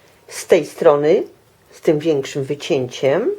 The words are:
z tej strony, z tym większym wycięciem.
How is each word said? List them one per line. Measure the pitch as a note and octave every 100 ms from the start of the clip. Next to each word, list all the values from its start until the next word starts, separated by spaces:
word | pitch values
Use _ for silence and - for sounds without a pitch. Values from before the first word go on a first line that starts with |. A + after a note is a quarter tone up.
| _ _ _
z | - -
tej | - D3
strony, | - D#3 D3 D3 G#3+ - _ _ _ _
z | -
tym | - D3+
większym | D#3+ C#3+ C3+ D3
wycięciem. | C3 C#3+ - D3 B2 - C3+ D#3+ D4